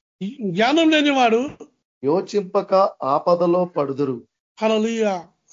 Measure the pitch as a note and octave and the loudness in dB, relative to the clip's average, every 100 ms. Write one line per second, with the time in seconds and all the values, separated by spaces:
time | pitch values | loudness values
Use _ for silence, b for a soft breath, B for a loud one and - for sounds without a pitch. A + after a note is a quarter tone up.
0 | _ _ G3 C#4+ G3+ E3+ A#3 D#4 D#4+ D4+ | _ _ -12 -8 -6 0 2 4 4 4
1 | D4 C4+ A#3 A3+ C#4+ - - _ _ _ | 2 2 2 2 -2 -10 -20 _ _ _
2 | C3 F3+ F#3+ G3+ F#3 G3+ - F#3+ G3 - | -2 -2 -2 -4 -2 -4 0 2 2 -2
3 | C3+ D3 F3+ F3 F3 F3+ F3+ D#3 C#3 C3 | -2 0 2 2 2 2 0 -2 -4 -2
4 | C3+ A#2+ - _ _ - A3 A3 A3 A3+ | -4 -4 -12 _ _ -4 -2 0 -2 -2
5 | G#3 F3+ - _ _ | -2 -4 -10 _ _